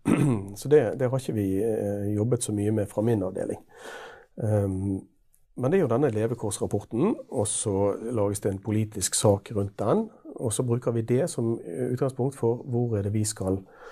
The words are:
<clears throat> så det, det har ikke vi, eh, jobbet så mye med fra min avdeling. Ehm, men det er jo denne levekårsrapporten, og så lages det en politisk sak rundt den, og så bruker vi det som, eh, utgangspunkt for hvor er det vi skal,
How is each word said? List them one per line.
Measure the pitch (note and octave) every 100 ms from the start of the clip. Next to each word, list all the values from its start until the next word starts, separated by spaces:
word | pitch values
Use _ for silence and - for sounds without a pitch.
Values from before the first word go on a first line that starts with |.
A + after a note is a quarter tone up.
| -
<clears throat> | C#3+ C#3+ A2 G2 G#2
så | C#3
det, | D3 G#2+ E2+
det | B2
har | C3
ikke | -
vi, | A2 G2 F#2+
eh, | A2+ G#2+ G2+ G2+ G2+ G#2
jobbet | A#2 A#2+
så | -
mye | G#2 G#2
med | A2 G2
fra | -
min | A2+ A2
avdeling. | F#2 - - - - - - - - - - -
Ehm, | G#2+ G#2+ G2 F#2+ G2 F#2+ - _ _ _ _ -
men | C3
det | F#3+
er | C#3
jo |
denne | A#2 D3
levekårsrapporten, | G#2+ A2+ A#2+ G#2+ - G#2 G#2 - A2+ G3 D#4 -
og | C3+ G#2+
så | - A2 F#2+ G2+ - A2+
lages | A#2 G2+ G2+
det | G#2
en | G2
politisk | - G#2+ G#2+ G#2 -
sak | - A2 G2 - G#2+
rundt | G2+ -
den, | G#2 F#3+ A3 - D#4+ -
og | B2+
så | - B2+
bruker | A#2 B2+
vi | A#2
det | A2+ B2 E3+
som, | - A#2 A#2
eh, | - E2+ B2+
utgangspunkt | B2+ C#3 C3 C3+
for | - A#2 A#2+
hvor | - A#2+ A#2+ G#2+
er |
det | G2+
vi | G#2+
skal, | G#2+ - F#2+ G2 - - -